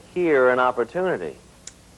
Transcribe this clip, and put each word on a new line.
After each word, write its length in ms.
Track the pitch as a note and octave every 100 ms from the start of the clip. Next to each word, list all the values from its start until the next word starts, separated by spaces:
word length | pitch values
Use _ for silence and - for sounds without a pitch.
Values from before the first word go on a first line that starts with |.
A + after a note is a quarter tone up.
| -
hear 360 | F3+ E3+ C#3 B2+
an 100 | B2
opportunity. 800 | B2+ B2 A2+ F3 F#3 C3 E2 C2 - - - - -